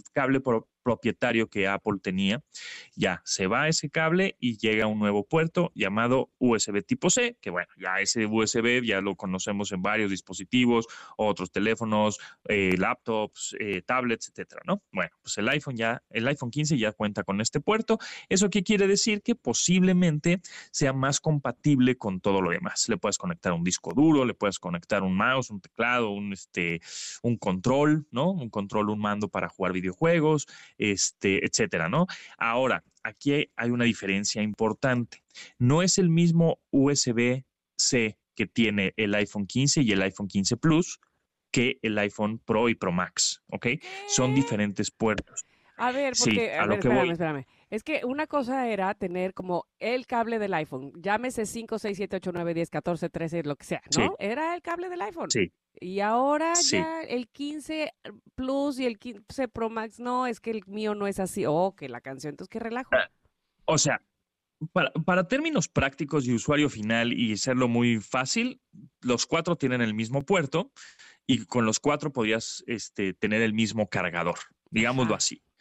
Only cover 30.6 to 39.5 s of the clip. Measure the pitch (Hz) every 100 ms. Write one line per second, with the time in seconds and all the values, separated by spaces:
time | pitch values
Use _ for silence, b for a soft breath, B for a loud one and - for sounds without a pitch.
30.6 | B B 107 98 - - 104 95 90 -
31.6 | 107 90 82 135 185 B B B 113 120
32.6 | 131 90 - _ - 107 143 143 - -
33.6 | 117 123 120 - 98 98 104 113 107 101
34.6 | 110 107 135 123 117 - _ B B B
35.6 | 123 151 185 - 180 165 170 165 165 -
36.6 | _ 143 135 143 - 113 120 131 - _
37.6 | _ - - 127 110 - _ - 107 -
38.6 | 110 104 95 - 107 104 104 107 95